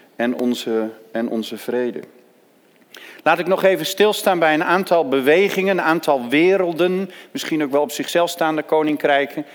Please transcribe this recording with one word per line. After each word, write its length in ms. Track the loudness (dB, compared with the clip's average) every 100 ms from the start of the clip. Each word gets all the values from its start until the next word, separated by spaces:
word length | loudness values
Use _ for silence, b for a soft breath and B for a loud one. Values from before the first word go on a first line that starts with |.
| B -6
en 240 | -4 0
onze, 500 | -2 -2 -2 -2 -2 -8 -10
en 180 | -6 -4
onze 280 | -4 -6 -8
vrede." 420 | -4 -2 -2 -6 -12 -20 _ _ _ _ _ _ _ B B B
Laat 160 | 0 0
ik 80 | 0
nog 160 | 2
even 220 | 2 2 0
stilstaan 540 | 2 2 2 0 2
bij 140 | 2
een 100 | 2
aantal 440 | 2 0 2 0 2
bewegingen, 680 | 2 4 4 4 0 0 0
een 60 |
aantal 440 | 0 0 0 0 0
werelden, 840 | 2 4 2 0 0 0 -2 -6 B B
misschien 320 | -10 -6 -4
ook 80 | -2
wel 100 | -2
op 100 | -2
zichzelf 380 | -4 -2 0 0
staande 340 | 0 -2 -2
koninkrijken, 800 | 0 0 0 0 2 2 0 -6 -12